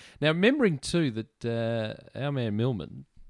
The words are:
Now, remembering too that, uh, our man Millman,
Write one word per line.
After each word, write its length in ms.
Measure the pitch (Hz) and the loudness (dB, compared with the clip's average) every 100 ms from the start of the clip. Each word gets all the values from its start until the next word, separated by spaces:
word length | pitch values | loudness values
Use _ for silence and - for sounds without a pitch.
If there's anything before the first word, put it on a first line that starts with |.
| - - | -16 0
Now, 60 | 151 | 2
remembering 500 | 165 220 294 220 143 | 4 4 4 2 0
too 320 | - 170 143 | -2 0 0
that, 340 | 110 107 _ | -2 -8 _
uh, 720 | 120 117 113 113 110 - - - | -4 -2 -2 -2 -4 -8 -14 -8
our 140 | 143 | -4
man 240 | 139 113 104 | -2 -2 0
Millman, 480 | 127 104 69 135 - - | 0 -2 -6 -14 -18 -20